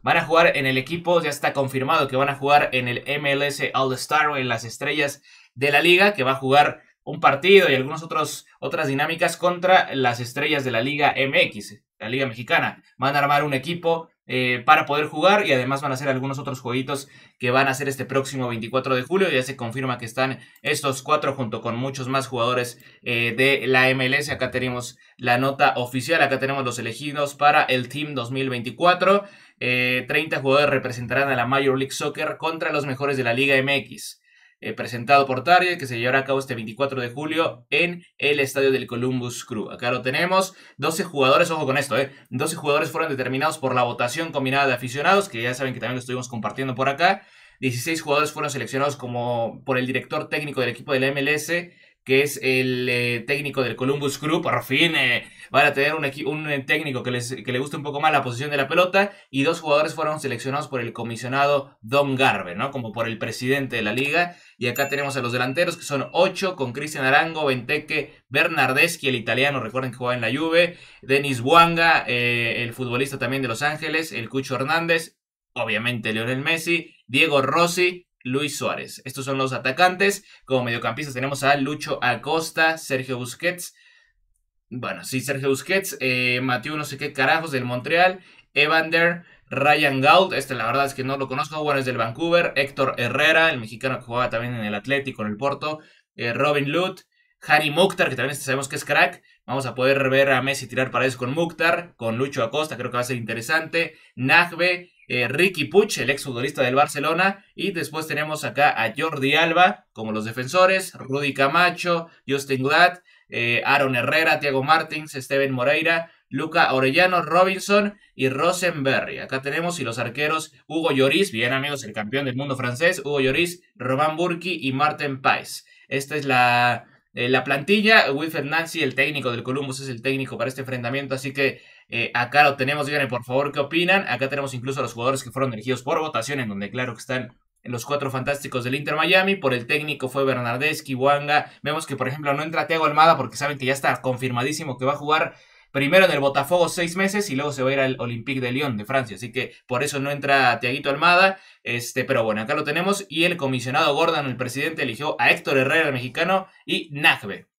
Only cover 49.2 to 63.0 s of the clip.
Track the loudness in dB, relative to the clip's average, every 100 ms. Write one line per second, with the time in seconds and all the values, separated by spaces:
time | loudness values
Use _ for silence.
49.2 | -2 -2 -4 -6 -4 -2 0 -4 -4 -6
50.2 | -4 -6 -4 -2 -4 -4 -2 0 0 0
51.2 | 0 -2 -2 -4 -6 _ _ _ 2 2
52.2 | 2 0 0 2 0 -2 0 0 0 -2
53.2 | -4 -4 -4 -2 -4 -2 -2 0 -2 -4
54.2 | -2 0 0 -2 0 2 2 2 0 0
55.2 | -4 -20 -2 2 4 2 0 0 -4 -4
56.2 | -6 -6 -4 -6 -2 -2 -2 -6 -4 -4
57.2 | -6 -8 -4 -4 -4 -6 -6 0 2 2
58.2 | -2 -6 -4 -2 0 2 4 4 2 -4
59.2 | _ 0 0 0 2 2 2 -2 -2 -2
60.2 | -6 -6 -4 -6 -6 -6 -6 -8 -10 -8
61.2 | -4 0 2 2 -2 _ 0 2 2 4
62.2 | 2 2 -6 -6 -4 -6 -8 -4